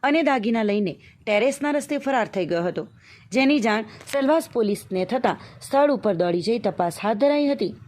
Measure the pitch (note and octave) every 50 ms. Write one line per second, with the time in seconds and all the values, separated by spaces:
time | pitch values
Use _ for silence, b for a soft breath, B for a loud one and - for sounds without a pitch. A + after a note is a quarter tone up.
0 | - C#4 C#4+ D#4+ E4 C#4+ C#4 B3+ G3+ A3+ A#3 A3+ A3 G#3 G3+ G#3 G#3 F3+ D3 -
1 | - - - _ - - G#3 G#3 G#3 C4+ C4+ C#4 C#4 D4 D4 D4 - - D4 C#4+
2 | C#4+ C4+ C#4 B3+ G#3+ - - F#3+ F3+ D3 E3+ E3+ E3+ F3+ E3 - D#3 - - B
3 | B B B B B B F3+ B3 C4 C4+ D4 D4 G#3 A3+ G#3 G#3+ A3 G#3+ B B
4 | B - - C#4 C4+ C4 D4+ E4 D#4 - - A#3+ A3+ G#3 G#3 F#3+ - - F#3+ F#3
5 | F#3 F#3 A#3 C4 B3 A3+ E3+ B B B B B - - - C4+ C#4+ C#4+ C#4+ G#3+
6 | - G#3+ G3 E3 F3+ F3 F3 F3 E3 - A3+ A#3+ - G#3 E3 - F3+ E3+ E3 -
7 | - G#3 A3+ G#3 C#4 C#4+ D4 D4 D4 C#4 C#4+ - G#3+ E3+ - - -